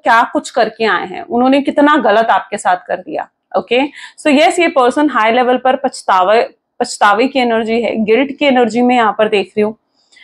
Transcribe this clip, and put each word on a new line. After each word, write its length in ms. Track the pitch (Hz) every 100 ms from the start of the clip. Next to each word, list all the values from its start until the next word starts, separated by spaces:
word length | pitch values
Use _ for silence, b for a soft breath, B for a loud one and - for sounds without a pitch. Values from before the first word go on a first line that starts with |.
क्या 180 | - 226
कुछ 280 | 240 - -
करके 340 | 262 220 -
आए 220 | 220 175 -
हैं, 160 | -
उन्होंने 380 | - 233 254 277
कितना 360 | 285 - 294 302
गलत 300 | 220 214 226
आपके 320 | 196 - 208
साथ 180 | 202 180
कर 200 | - 185
दिया। 320 | 156 151 - _ _ -
ओके, 280 | 185 240 - B B -
so 80 | 302
यस, 320 | 277 339 359
ये 100 | 339
person 420 | 285 240 294 294
हाई 220 | - 220
level 240 | 240 247 254
पर 200 | 262 262
पछतावे, 760 | 254 - - 190 185 226 - _ _ -
पछतावे 460 | 240 - 208 202 262
की 120 | 269
एनर्जी 420 | 240 226 220 233
है, 220 | 220 220
guilt 340 | 214 226 277 -
की 60 |
एनर्जी 380 | 285 254 233 226
में 140 | 247 247
यहाँ 180 | 220 202
पर 100 | 214
देख 200 | 208 185
रही 140 | -
हूँ। 140 | 208 220 _ _ b b